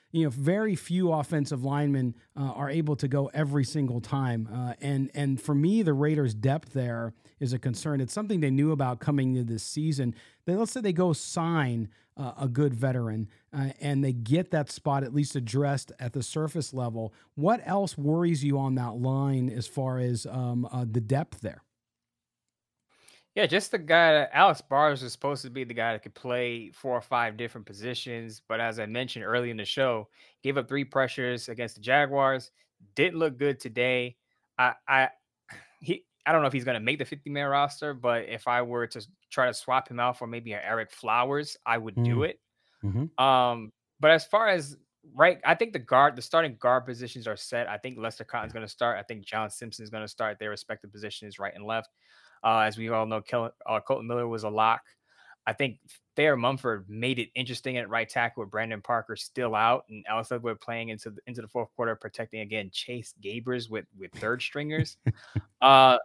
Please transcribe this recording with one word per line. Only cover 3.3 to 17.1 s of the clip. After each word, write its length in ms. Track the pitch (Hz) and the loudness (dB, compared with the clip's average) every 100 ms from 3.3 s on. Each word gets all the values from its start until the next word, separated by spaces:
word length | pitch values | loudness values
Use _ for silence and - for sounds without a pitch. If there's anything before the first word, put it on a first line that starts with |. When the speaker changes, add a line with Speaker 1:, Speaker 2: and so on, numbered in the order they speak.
Speaker 1:
every 320 | 143 151 143 131 | 0 0 2 0
single 340 | 156 135 120 | 0 -2 -2
time. 480 | 117 139 131 117 110 | -2 -2 0 -2 -4
Uh, 260 | 113 123 - | -6 -6 -6
and, 320 | 139 139 135 | -2 -2 -2
and 280 | - 143 131 | -2 -2 0
for 120 | - | 0
me, 280 | 143 156 220 | 2 4 4
the 120 | 190 | 2
Raiders' 400 | 139 147 151 135 | 2 2 2 0
depth 380 | 107 117 147 - | 0 0 0 -2
there 420 | 135 123 117 117 117 _ - | -4 -4 -4 -6 -10 _ -6
is 100 | 135 | -4
a 80 | 123 | -2
concern. 400 | 131 117 156 143 | -4 -4 -2 -2
It's 140 | 127 | -2
something 260 | - 214 202 | -4 -2 0
they 120 | 151 | 2
knew 200 | 135 147 | 4 2
about 300 | 151 135 123 | 2 0 -2
coming 340 | - 143 131 127 | 0 2 2 0
into 160 | 120 | -2
this 120 | 113 | -4
season. 520 | - - 156 143 127 113 - _ - | -6 -4 -2 0 -2 -4 -10 _ -2
They, 100 | 180 | 0
let's 160 | 226 | 0
say 80 | 262 | -2
they 140 | 208 | -2
go 180 | 170 185 | 2 2
sign, 800 | 151 - - 165 165 135 117 107 - _ - | 0 -4 -4 0 2 2 0 -4 -10 _ -10
uh, 140 | 135 - | -10 -4
a 80 | 139 | -2
good 260 | 123 147 | 2 2
veteran, 540 | 120 131 127 117 110 107 _ _ | 2 0 0 -2 -2 -6 _ _
uh, 180 | 143 135 - | -6 -6 -4
and 200 | 143 139 | -2 0
they 120 | 139 | 0
get 380 | 123 113 156 180 | 0 0 0 2
that 200 | 160 143 | -2 -2
spot 320 | - - 139 | -4 -2 -2
at 100 | 135 | 0
least 220 | 139 143 143 | 0 0 -2
addressed 560 | 117 123 143 139 - - | -2 0 0 -2 -6 -10
at 140 | 123 | -8
the 100 | 135 | -6
surface 500 | 117 160 156 165 139 | -6 -4 -4 -4 -6
level. 400 | 127 123 113 113 | -4 -6 -4 -8